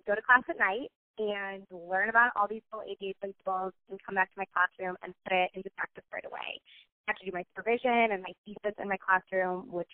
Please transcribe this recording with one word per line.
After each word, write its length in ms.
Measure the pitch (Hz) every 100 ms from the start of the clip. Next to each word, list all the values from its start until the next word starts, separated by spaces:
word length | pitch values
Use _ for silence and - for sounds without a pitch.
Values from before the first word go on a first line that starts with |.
| -
go 80 | 208
to 60 |
class 220 | - 254 294
at 100 | 330
night 300 | 202 220 - _ _ -
and 480 | 208 202 196 196 196
learn 380 | 180 170 190 214
about 240 | 226 240 -
all 100 | 208
these 160 | 220 -
little 160 | 220 196
A 60 | 196
B 100 | 196
A 80 | -
principles 540 | 196 196 190 185 190 - -
and 100 | 196 -
come 100 | 196
back 160 | 185
to 80 | 196
my 80 | 190 185
classroom 400 | 180 - 185 180
and 100 | 185 - 196
put 80 | 185
it 160 | 180 190
into 140 | 190 -
practice 320 | - - -
right 100 | -
away. 400 | - - - - _ - _ _
I 80 | -
got 80 | -
to 60 | 185
do 80 | 175
my 80 | -
supervision 640 | - 214 240 254 233 226 190
and 80 |
my 80 | 185 - -
thesis 320 | 202 208 208
in 80 | 202
my 80 | 190
classroom, 720 | - 185 - 190 185 180 -
which 240 | 175 -